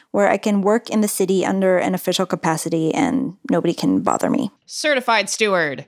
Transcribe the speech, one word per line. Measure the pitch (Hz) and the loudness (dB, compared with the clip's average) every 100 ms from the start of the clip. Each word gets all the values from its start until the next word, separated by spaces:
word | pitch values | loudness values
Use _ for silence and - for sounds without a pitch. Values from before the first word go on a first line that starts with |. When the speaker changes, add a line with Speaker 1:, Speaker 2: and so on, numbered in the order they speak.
| _ | _
Speaker 1:
where | 208 202 | 0 2
I | 196 | 2
can | 214 208 | 2 0
work | 190 226 - | 2 0 0
in | 220 | -2
the | 208 | -2
city | - 185 190 | 0 0 0
under | - 190 190 180 | 0 0 2 2
an | - | 0
official | 185 - 180 | -2 -2 -2
capacity | 185 180 170 160 - 165 160 | -2 -2 -2 -2 -2 0 0
and | - 170 - - 180 - | 0 0 0 -4 -6 -2
nobody | 175 170 | 0 0
can | - - 95 | 0 0 0
bother | - - - | 0 0 0
me. | - 202 - | -2 -4 -8
Speaker 2:
Certified | - - 302 277 240 226 202 | -16 -6 -2 0 2 0 0
steward. | - 214 185 156 131 | 0 0 2 0 -4